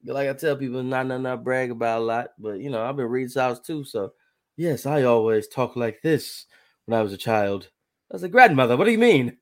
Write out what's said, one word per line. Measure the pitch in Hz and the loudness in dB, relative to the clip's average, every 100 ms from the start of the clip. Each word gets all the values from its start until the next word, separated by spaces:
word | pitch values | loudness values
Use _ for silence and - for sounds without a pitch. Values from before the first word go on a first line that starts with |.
but | - | -8
like | 135 139 | -4 -4
I | |
tell | 135 165 139 | -2 -2 -2
people, | 135 123 | -4 -6
it's | 127 | -4
not | 131 131 | -2 -2
nothing | 127 131 | -4 -4
I | 127 | -6
brag | 117 127 127 | -2 -2 -2
about | 120 117 113 | -2 -2 0
a | |
lot, | 113 113 123 _ | 0 -2 -4 _
but, | 107 101 | -10 -8
you | 131 | -6
know, | 123 | -4
I've | 113 139 | -4 -4
been | 123 | -2
reading | 123 127 | -2 -4
Psalms | 127 127 120 | -2 -2 -2
too, | - 160 | -8 -10
so, | 139 117 98 _ _ _ _ _ | -6 -6 -6 _ _ _ _ _
yes, | 170 135 - | -2 -2 -2
I | 151 | 2
always | 127 117 110 110 107 | 4 4 4 0 -2
talk | - 123 - | -4 -4 -2
like | 117 110 | -6 -4
this | 156 151 - - - _ _ _ _ | 0 0 -2 -14 -18 _ _ _ _
when | 113 | 0
I | |
was | 110 | 0
a | 98 | -4
child. | - 110 101 98 - _ _ _ _ | -2 0 0 -2 -8 _ _ _ _
I | |
was | 190 | -10
like, | 180 | -2
Grandmother, | 190 247 147 127 123 | 6 6 8 4 4
what | 202 | 4
do | |
you | 226 | 4
mean? | 240 175 123 - | 6 6 4 -4